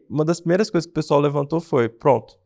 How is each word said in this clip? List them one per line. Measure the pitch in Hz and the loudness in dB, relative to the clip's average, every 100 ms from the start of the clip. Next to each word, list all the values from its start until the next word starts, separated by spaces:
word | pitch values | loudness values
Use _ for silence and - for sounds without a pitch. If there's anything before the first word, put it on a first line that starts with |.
| _ | _
uma | 143 | -4
das | 156 170 | -2 -2
primeiras | 160 180 214 | 0 0 0
coisas | 175 | -2
que | 160 | -4
o | |
pessoal | - 151 143 | -6 0 2
levantou | 147 143 143 160 | 2 -2 -4 -4
foi, | 165 143 117 | -2 -2 -2
pronto, | - 147 120 - _ | -2 0 0 -2 _